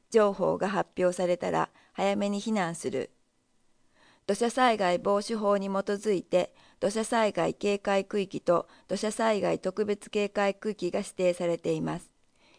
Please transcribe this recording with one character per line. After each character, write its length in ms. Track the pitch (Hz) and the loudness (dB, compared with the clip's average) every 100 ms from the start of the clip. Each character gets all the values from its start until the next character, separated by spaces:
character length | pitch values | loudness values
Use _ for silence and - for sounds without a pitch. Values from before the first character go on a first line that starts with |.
| _ | _
情 240 | 226 208 | 4 4
報 240 | 196 175 165 | 4 0 0
が 100 | 185 | 0
発 200 | 196 170 - | -2 -2 0
表 160 | 180 | 0
さ 140 | 180 180 | 2 0
れ 100 | 175 | 0
た 140 | 185 | 0
ら、 180 | 165 156 _ _ | -2 -2 _ _
早 220 | - 190 202 | -4 -2 0
め 140 | 202 | -2
に 120 | 202 | -2
避 100 | 214 | -2
難 220 | 214 170 | -2 -2
す 160 | 170 - | -4 -6
る。 220 | 131 - _ _ _ _ _ _ _ _ _ - _ - | -6 -6 _ _ _ _ _ _ _ _ _ -20 _ -6
土 80 | |
砂 160 | 202 233 | -2 -2
災 300 | 240 254 220 | 2 2 4
害 180 | 185 175 | 2 0
防 240 | 196 202 | 2 0
止 160 | 214 226 | -2 -2
法 200 | 208 202 | 0 0
に 100 | 196 | 0
基 20 | |
づ 420 | 196 196 202 214 | -2 -2 -2 0
い 100 | 196 | -2
て、 280 | - 180 175 _ - _ | 0 0 0 _ -20 _
土 100 | 196 | -2
砂 140 | 220 | -2
災 280 | 220 233 220 | -2 0 0
害 220 | 190 165 | 0 -2
警 240 | 160 208 202 | -2 -2 -2
戒 280 | - 196 196 | 0 0 0
区 140 | 208 | -2
域 220 | 190 - | -4 -4
と 260 | - 170 - - - | 0 0 0 -10 -8
土 100 | 185 | -4
砂 140 | 214 | -4
災 280 | - 226 208 | -2 0 0
害 180 | 185 170 | 0 -2
特 260 | 185 185 208 | -2 -2 -2
別 240 | 208 - | -4 -4
警 200 | 214 202 | -4 -2
戒 260 | 208 202 196 | 0 0 -2
区 160 | 220 | -6
域 180 | 202 175 | -4 -4
が 120 | 196 | -4
指 100 | 202 | -6
定 220 | - 180 175 | 0 0 2
さ 100 | 175 | 0
れ 140 | 170 | -2
て 140 | 170 | -2
い 80 | 160 | -2
ま 180 | 160 160 | -2 -6
す。 100 | - _ _ _ _ | -10 _ _ _ _